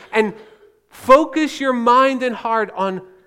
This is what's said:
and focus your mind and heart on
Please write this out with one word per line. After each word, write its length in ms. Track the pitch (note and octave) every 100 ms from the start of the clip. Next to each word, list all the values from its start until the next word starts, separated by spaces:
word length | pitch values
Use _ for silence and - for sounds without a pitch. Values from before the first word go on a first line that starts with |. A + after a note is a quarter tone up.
| -
and 220 | A3 G#3+ - - _ _ _ _
focus 680 | - - C4+ D#4 D#4 D4+ -
your 120 | C#4
mind 500 | A#3+ A#3 B3 C4+ C4
and 140 | B3+ G#3
heart 340 | A3+ A3+ G3+
on 260 | F3+ F#3+ F#3 - _